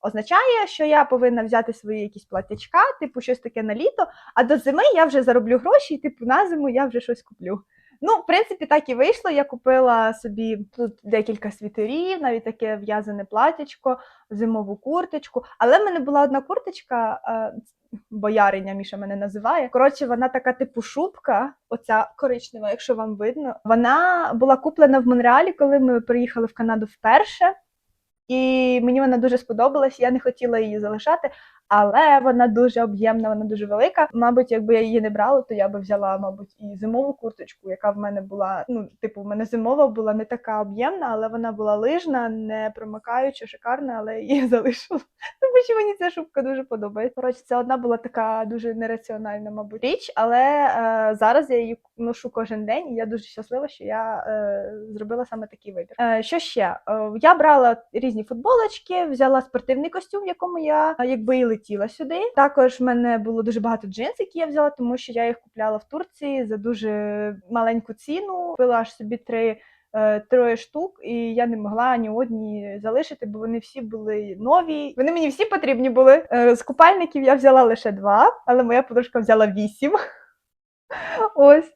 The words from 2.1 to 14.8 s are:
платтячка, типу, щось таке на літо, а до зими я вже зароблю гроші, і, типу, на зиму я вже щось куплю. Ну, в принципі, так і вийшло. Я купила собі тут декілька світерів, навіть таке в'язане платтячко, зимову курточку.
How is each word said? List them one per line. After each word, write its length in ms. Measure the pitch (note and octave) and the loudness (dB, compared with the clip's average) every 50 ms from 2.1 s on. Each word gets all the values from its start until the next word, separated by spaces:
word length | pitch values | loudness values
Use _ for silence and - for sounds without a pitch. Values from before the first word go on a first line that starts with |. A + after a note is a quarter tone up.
| _ G3+ _ | _ -18 _
платтячка, 540 | _ - F#3+ F#3+ - G#3 G#3 - - - E4+ G#4 C#5 C5+ - | _ -8 -8 -8 -8 -12 -14 -12 0 4 4 4 4 2 -6
типу, 200 | D#4 C#4+ _ B3+ | -8 -8 _ -10
щось 180 | A#3+ - B3+ B3 | -4 -4 -4 -4
таке 240 | _ A#3+ _ A#3+ | _ -10 _ -6
на 120 | A3 G#3+ G#3 | -6 -6 -6
літо, 320 | A3+ D#4 C5 C5+ G#4+ F4+ - - - - - _ | -2 -2 -2 0 0 -4 -4 -4 -20 -20 -4 _
а 80 | - | 2
до 160 | B3+ A#3 D4 C#4 | 4 4 2 2
зими 240 | - C4+ C#4 D#4+ A4 D5 A#4+ | 2 0 0 4 4 4 6
я 100 | E4 D#4+ | 6 4
вже 180 | D#4 C4 C#4 | 4 4 0
зароблю 360 | B3+ B3 A#3+ B3 A3 A3 A#3+ B3 | 2 4 2 2 2 2 0 0
гроші, 360 | A#3+ E4+ A#4+ C#5+ C#5+ - D#4 | 2 4 4 4 4 2 -10
і, 40 | - | -6
типу, 260 | - D4+ - _ A#3 | -6 -8 -8 _ -2
на 240 | A#3 C4 E4 G#4 F#4 | 0 2 2 2 0
зиму 200 | E4+ D#4 C#4+ C#4 | -2 -2 -4 -2
я 180 | A#3 B3+ C#4 | 0 0 -2
вже 140 | C4 A3+ A#3+ | -2 -4 -6
щось 220 | - - A#3+ - | -6 -6 -8 -8
куплю. 400 | _ _ - _ F3+ F3 G3+ G3 _ _ _ _ _ _ _ _ | _ _ -20 _ -10 -10 -10 -10 _ _ _ _ _ _ _ _
Ну, 160 | C#4 F#4 A4+ | 0 0 0
в 100 | F#4 - | 0 0
принципі, 400 | - E4 F#4 A4+ - G4 F#4 D#4 | 0 2 2 2 0 -4 -10 -2
так 220 | - D4 D4+ D4+ C4 | 0 0 0 2 -2
і 60 | B3+ | 0
вийшло. 360 | A#3 - A#3 - - - - | 0 2 2 2 0 -2 -2
Я 140 | - C#4+ C#4+ | 0 0 -2
купила 680 | C#4+ - A#3+ _ B3+ C4 C4 C4 B3 A#3 A3+ A3+ A3 A3+ | -2 -6 -4 _ 2 4 4 4 4 4 4 2 0 -2
собі 420 | A3+ - A3+ G3+ G#3 A3+ A3+ A3 G#3 G#3 _ _ | -4 -10 -10 -8 -6 -4 -4 -4 -6 -8 _ _
тут 160 | - A#3+ A3 A#3 _ _ | -6 -6 -6 -6 _ _
декілька 460 | G#3 A3 A3 G#3+ A#3 A3 G#3 - G#3 | 0 0 0 0 -2 -6 -6 -6 -10
світерів, 720 | G3+ _ G#3+ G#3 G#3 - G#3 A3 C4 D#4+ F4 F#4 F#4+ F4+ | -10 _ -14 -12 _ -6 -4 -4 -4 -4 -4 -4 -4 -2
навіть 220 | D4+ B3+ A#3 A3+ A3+ | -2 -2 -2 -2 -6
таке 320 | A3+ A3+ _ A#3 G#3+ G#3+ | -8 -8 _ -6 -6 -6
в'язане 480 | G#3 G3+ G#3 G#3 G#3+ G#3 G#3 G#3 G3+ G3+ | -6 -6 -6 -4 -4 -4 -6 -10 -10 -10
платтячко, 760 | _ - G#3+ B3 D4+ E4 D#4 D4 C#4+ - _ _ C4 B3+ B3+ - - _ _ _ _ | _ -2 2 2 2 0 -2 -12 -14 -16 _ _ -4 -4 -4 -8 -20 _ _ _ _
зимову 460 | G#3+ G3+ A3+ A3+ A3+ A3 G#3 G3 G#3 | -6 -4 -2 -2 -2 -4 -4 -8 -10
курточку. 680 | G#3 | -10